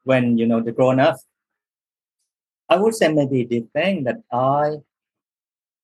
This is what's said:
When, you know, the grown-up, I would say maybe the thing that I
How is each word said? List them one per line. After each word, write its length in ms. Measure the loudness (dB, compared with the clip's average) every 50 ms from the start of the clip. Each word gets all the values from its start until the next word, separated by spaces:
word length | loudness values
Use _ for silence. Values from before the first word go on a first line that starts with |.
| _
When, 340 | 0 0 2 2 2 0 2
you 60 | 2
know, 120 | 0 0 0
the 100 | -2 -2
grown-up, 460 | -2 0 2 2 4 4 2 2 0 -2 -8 _ _ _ _ _ _ _ _ _ _ _ _ _ _ _ _ _ _ _ _ _ _ _ _ _ _ _ _ 0
I 60 | 0
would 180 | 2 2 0 0
say 160 | 2 0 2
maybe 340 | 2 0 0 0 -2 -2 -2
the 160 | -2 -4 -6 -6 -6 -6
thing 300 | -4 -2 -2 -4 -2 -4
that 120 | -6 -6 -8 -10 _
I 460 | -4 -2 0 0 0 0 -2 -2 -4 -8 -12 _ _ _ _ _ _ _ _ _ _ _ _ _ _ _ _ _ _ _